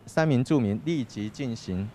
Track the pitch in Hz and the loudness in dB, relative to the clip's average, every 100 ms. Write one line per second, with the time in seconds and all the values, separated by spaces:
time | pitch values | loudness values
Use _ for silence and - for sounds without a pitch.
0 | - - 160 123 127 147 104 110 147 160 | 0 2 4 4 4 4 2 0 -2 -2
1 | 113 104 104 120 131 113 - 92 104 | -2 -6 -8 -6 -6 -6 -4 -4 -4